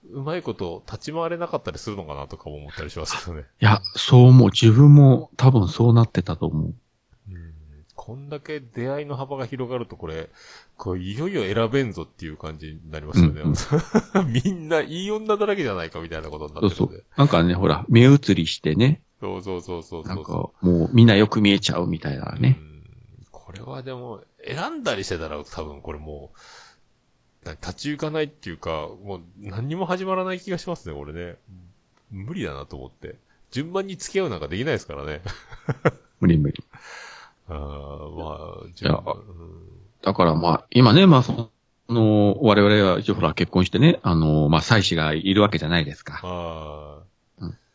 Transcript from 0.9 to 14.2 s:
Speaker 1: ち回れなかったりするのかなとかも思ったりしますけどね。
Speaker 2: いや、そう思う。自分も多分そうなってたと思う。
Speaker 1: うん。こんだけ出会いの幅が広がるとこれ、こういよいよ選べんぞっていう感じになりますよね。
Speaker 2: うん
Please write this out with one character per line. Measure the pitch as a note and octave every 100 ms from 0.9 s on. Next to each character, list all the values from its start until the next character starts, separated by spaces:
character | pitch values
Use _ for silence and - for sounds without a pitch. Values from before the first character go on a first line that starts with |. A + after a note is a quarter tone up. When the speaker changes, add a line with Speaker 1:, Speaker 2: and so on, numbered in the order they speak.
| A2 -
Speaker 1:
ち |
回 | D#3+ E3
れ | E3+
な | E3+
か | -
っ |
た | -
り | E2+
す | -
る | G2+
の | D#2+
か | C#2+
な | C#2+
と | -
か | -
も | D2+
思 | D2
っ |
た | -
り | D2+
し | -
ま | D#2
す | - -
け |
ど | D#2+
ね。 | D2+ _
Speaker 2:
い | G#2
や、 | - - -
そ | - B2
う | B2
思 | B2+ G#2+
う。 |
自 | - A2+
分 | A2 D3
も | D3 C#3 B2 - -
多 | C3
分 | C3 F2+
そ | - A#2+
う |
な | A#2
っ | A2+
て | -
た | F2 E2
と | E2
思 | D#2 D#2+
う。 | E2+ _ _ _ _ -
Speaker 1:
う |
ん。 | F2 E2 D#2 D#2 D2 D#2+ -
こ | - B2
ん | C#3+
だ | D3
け | - D3+
出 | B2 - B2
会 | C#3+
い | D3
の | C3+
幅 | C3+ C3+
が | B2
広 | C3+ B2
が | B2+
る | A#2
と | -
こ | D#2+
れ、 | D#2+ D#2+ _ - - _ _
こ | G2
う | F2+
い | F2+ G#2
よ | E3
い |
よ | F#3+ F#2+
選 | G#2 A2+
べ | C3+
ん | B2+
ぞ | E2+
っ | D#2+
て | _ D#2+
い |
う | D#2
感 | D#2+ D#2
じ | D#2
に | D#2+ D#2+
な | D#2
り | D2+
ま |
す | E2+
よ | E2
ね。 | D2+
Speaker 2:
う | D#2
ん | D2 - D3 - A3 - -